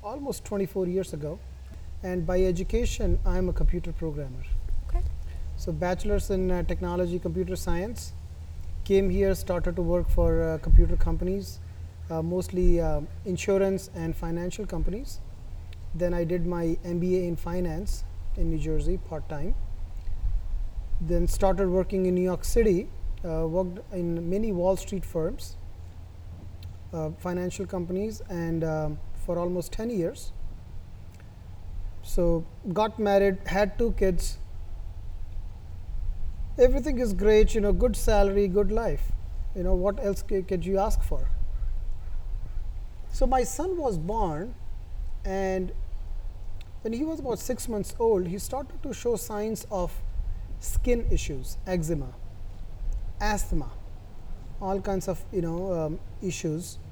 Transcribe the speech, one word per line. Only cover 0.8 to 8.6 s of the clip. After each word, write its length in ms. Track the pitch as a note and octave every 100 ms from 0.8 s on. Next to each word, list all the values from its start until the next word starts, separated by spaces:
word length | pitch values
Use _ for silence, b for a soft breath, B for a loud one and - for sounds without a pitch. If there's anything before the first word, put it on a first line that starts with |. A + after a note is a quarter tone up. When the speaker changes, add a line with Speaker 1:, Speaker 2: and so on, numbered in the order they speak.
| F#3
Speaker 1:
years 280 | F#3 F3+
ago. 260 | D#3 D3 E3 - - B B B B
And 240 | F#3 F3+ E3
by 160 | F3+
education, 720 | F#3 F3 F#3 A3 B3 - - - -
I'm 240 | F3+ F#3
a 40 |
computer 380 | E3+ - F3+ F3
programmer. 520 | D#3 E3 D3 C#3 B2+ - - - - -
Speaker 2:
Okay. 140 | - - - B B B -
Speaker 1:
So 160 | -
bachelor's 580 | D#3+ F3 F3+ G#3+ G#3 -
in, 220 | F#3+ F#3
uh, 100 | F3+
technology, 560 | E3+ F3 F3+ F3 F3+ F3
computer 380 | F3 E3 F3+ F3+
science. 580 | - E3 G3+ - - - - - - -